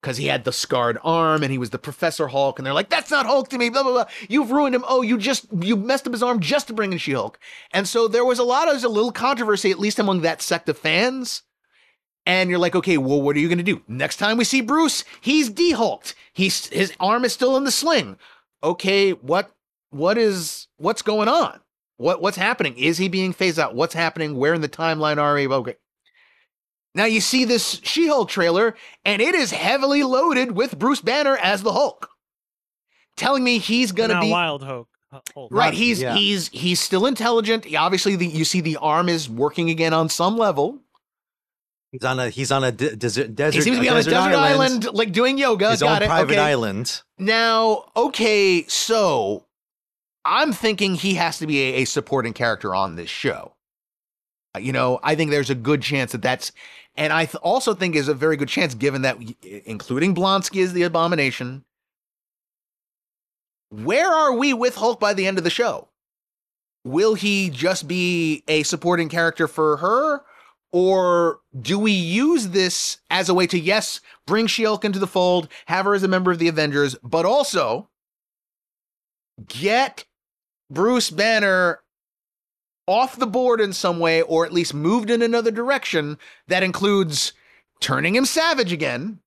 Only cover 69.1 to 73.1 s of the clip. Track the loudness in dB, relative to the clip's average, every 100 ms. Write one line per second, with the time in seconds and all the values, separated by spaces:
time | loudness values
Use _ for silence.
69.1 | 0 -2 0 -2 2 0 2 0 0 0
70.1 | -2 _ -20 -20 _ _ 0 2 4 2
71.1 | 2 2 -2 _ -12 -4 0 2 0 0
72.1 | 0 2 2 0 0 0 0 -4 -8 _